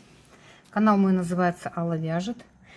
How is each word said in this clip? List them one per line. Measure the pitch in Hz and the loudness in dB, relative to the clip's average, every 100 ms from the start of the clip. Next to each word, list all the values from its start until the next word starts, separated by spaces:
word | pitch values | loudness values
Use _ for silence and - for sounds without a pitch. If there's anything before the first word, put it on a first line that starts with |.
| - - - - - - _ | -20 -20 -20 -20 -20 -20 _
Канал | - 214 202 | 0 4 4
мой | 196 | 4
называется | 185 175 180 180 175 - - | 2 0 0 0 -2 -8 -6
«Алла | 170 165 | -4 -4
вяжет». | 160 165 190 240 - _ - | -4 -4 -6 -10 -16 _ -20